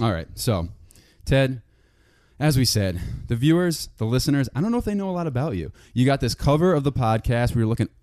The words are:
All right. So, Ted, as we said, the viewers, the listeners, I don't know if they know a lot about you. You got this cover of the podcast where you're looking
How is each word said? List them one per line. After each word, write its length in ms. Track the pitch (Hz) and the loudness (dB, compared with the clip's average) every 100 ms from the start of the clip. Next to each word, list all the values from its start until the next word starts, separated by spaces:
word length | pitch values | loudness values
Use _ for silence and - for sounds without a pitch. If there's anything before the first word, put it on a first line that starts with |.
All 100 | 113 | -2
right. 160 | 82 80 | -2 -6
So, 360 | - 123 95 85 - - - _ _ | -6 -2 -2 -4 -10 -20 -20 _ _
Ted, 380 | - 135 135 127 - _ _ _ _ _ _ - | 0 2 2 -2 -14 _ _ _ _ _ _ -2
as 180 | 156 127 | 0 2
we 80 | 120 | 2
said, 340 | 107 95 87 - - - | 2 0 -2 -8 -10 -6
the 80 | 117 | 0
viewers, 520 | 147 165 180 160 - - | 2 4 2 -2 -10 -6
the 80 | 110 | -2
listeners, 440 | 123 147 143 123 | 0 2 0 0
I 60 | 123 | -2
don't 120 | 208 | -2
know 60 | 240 | -2
if 40 | 214 | -2
they 100 | 202 | -4
know 140 | 190 | -4
a 40 | |
lot 140 | 180 165 | -4 -4
about 280 | 120 160 90 | -4 -4 -4
you. 160 | 73 - - | -8 -12 -8
You 120 | 120 131 | 0 2
got 140 | 139 | 2
this 160 | 120 - | -2 -2
cover 380 | 143 151 185 | 0 2 4
of 100 | 151 | 2
the 80 | 135 | 0
podcast 600 | 127 113 113 - 120 120 120 | 0 0 0 0 0 0 0
where 40 | |
you're 60 | 110 | 0
looking 180 | 117 110 - | 0 -2 -6